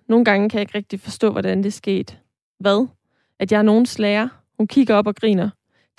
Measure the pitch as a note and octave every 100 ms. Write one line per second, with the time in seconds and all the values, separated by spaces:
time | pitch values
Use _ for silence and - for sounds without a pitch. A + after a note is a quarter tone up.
0 | - A3+ A#3 G3+ G#3 A3 G3+ G#3 G3+ G3
1 | - - A3 G3+ F#3+ F#3+ G3 - - F#3+
2 | - - _ _ _ - G3+ G3+ B3 _
3 | _ _ _ - G3 G#3 G#3+ G#3+ B3 -
4 | G#3 G#3 A#3+ - _ - G#3+ - B3 G#3
5 | G#3 G3+ A3 G3 G#3 - _ _ _